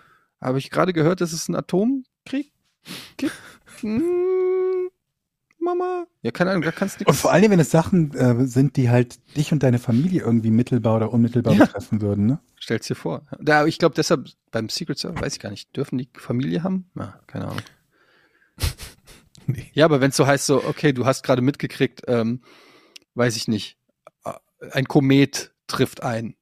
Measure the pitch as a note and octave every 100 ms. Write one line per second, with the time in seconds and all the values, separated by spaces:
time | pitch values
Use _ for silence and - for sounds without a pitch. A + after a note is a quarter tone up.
0 | _ _ _ _ C3 C3+ - D3+ F3 E3+
1 | D#3 F#3 E3+ E3 - - - F#3 A3+ C4+
2 | - _ - C4+ - _ _ _ - -
3 | - - D#4 - - - _ - G#3+ A3+
4 | E4+ F4 F4+ F#4 F#4 F#4 F#4 F#4 F#4 -
5 | _ _ _ _ _ - F4 F4+ F4+ F4+
6 | E4+ _ A#2 - F3+ F#3+ D#3 - G3 -
7 | G#3 C#3+ - D#3+ G#3+ F#3 C#3 E3 - F3+
8 | D3 C#3+ B2+ A#2 C3 B2+ C#3+ - A#2+ B2
9 | B2 - _ C#3+ D3+ D3 C3 A#2+ - A#2
10 | F3+ F3 A#2 A#2 A2+ A2 B2 A#2+ A2+ A2
11 | G#2+ A#2+ A#2 A#2+ A#2 G3+ D4 - - G#2+
12 | G#2 G2+ G#2+ D3 _ _ - A2+ - -
13 | E3 C#3 - - D3 D3+ D#3 - E3 D#3+
14 | - D3+ - _ _ A2+ A2 - F3 -
15 | - E3 - - G#2 G#2 - - C#3 B2+
16 | - - - B2 D3+ F3 F#3 F#3+ - -
17 | - - _ G#2+ G2+ - - _ _ _
18 | _ _ _ _ _ - - - - -
19 | - - _ - - - - C#3 D#3+ C#3
20 | C#3 - C#3 C#3 - C3 - - D3+ B2+
21 | A#2 - - B2+ B2+ - B2+ - C3+ -
22 | - A#2 A2+ B2+ _ - _ _ _ -
23 | _ - B2 A2+ - G#2+ - - _ _
24 | _ _ - - _ _ - C#3 C3 D#3
25 | C3+ C#3 C3+ - - _ - - B2+ -
26 | C3 A2+ A2+ -